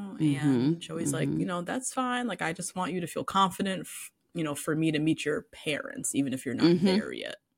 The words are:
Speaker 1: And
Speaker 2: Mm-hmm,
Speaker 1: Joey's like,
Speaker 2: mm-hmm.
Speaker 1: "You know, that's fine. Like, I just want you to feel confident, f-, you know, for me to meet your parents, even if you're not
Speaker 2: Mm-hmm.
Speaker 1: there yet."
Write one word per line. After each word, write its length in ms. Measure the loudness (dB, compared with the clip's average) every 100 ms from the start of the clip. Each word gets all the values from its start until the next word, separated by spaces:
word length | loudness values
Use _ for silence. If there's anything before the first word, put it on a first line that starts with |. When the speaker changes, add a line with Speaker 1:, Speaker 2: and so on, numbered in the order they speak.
| -8 0
Speaker 1:
And 0 |
Speaker 2:
Mm-hmm, 580 | 2 4 4 4 4 0
Speaker 1:
Joey's 320 | -2 -6 -2
like, 160 | -2 0
Speaker 2:
mm-hmm. 100 | 0
Speaker 1:
"You 60 | -2
know, 160 | -2
that's 300 | -4 -4 -4
fine. 340 | -2 -2 -2 -2
Like, 160 | -4
I 100 | -4
just 220 | -4 -6
want 180 | -4 -4
you 80 | -4
to 60 | -4
feel 160 | -6
confident, 600 | 0 4 4 2 -2 -4
f-, 280 | -8 -14 -16 _ _
you 80 | -4
know, 140 | -4 -4
for 180 | -2
me 160 | 0 2
to 80 | 2
meet 260 | 2 2
your 180 | 0 -4 -6
parents, 640 | -8 -4 -4 -6 -8 -2
even 180 | 0 0
if 120 | -2
you're 100 | -4 4
not 100 | 6
Speaker 2:
Mm-hmm. 200 | 8 6
Speaker 1:
there 260 | 4 0
yet." 240 | -4 -8 -10 _